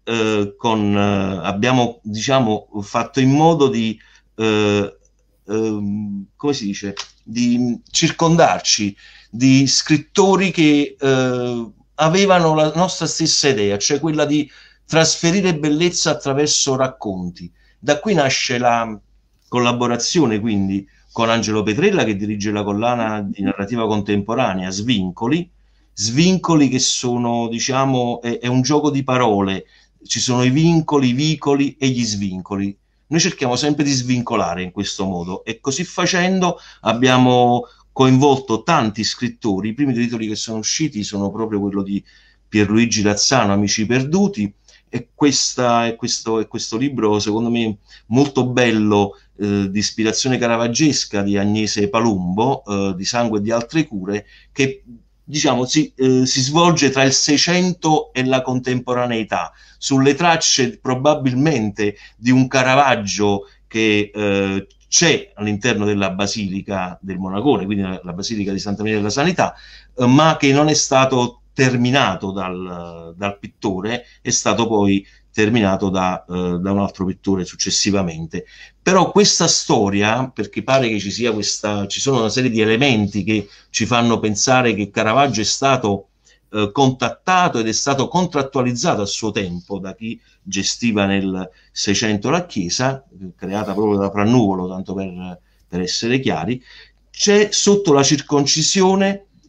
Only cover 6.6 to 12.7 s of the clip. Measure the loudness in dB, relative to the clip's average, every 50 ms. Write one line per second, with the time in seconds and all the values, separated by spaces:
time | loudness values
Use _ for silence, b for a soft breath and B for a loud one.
6.6 | -4 -6 -6 -6 -8 -10 -10 -10 -14 -16 _ _ _ -10 -4 -2 0 2 2 2
7.6 | 0 -2 -2 -6 _ _ -4 0 0 0 0 2 2 4 6 6 4 4 2 0
8.6 | 0 -2 0 0 0 -4 -4 B B B B B B B -4 2 4 6 6 6
9.6 | 6 4 0 -2 0 2 0 0 0 _ 0 2 4 4 4 4 2 0 2 2
10.6 | 4 4 4 4 2 -2 -4 -4 0 0 2 2 2 0 -2 -2 -2 -4 -4 -6
11.6 | -8 -10 -14 _ _ _ _ 0 0 2 4 4 4 4 4 4 4 4 4 4
12.6 | 2 2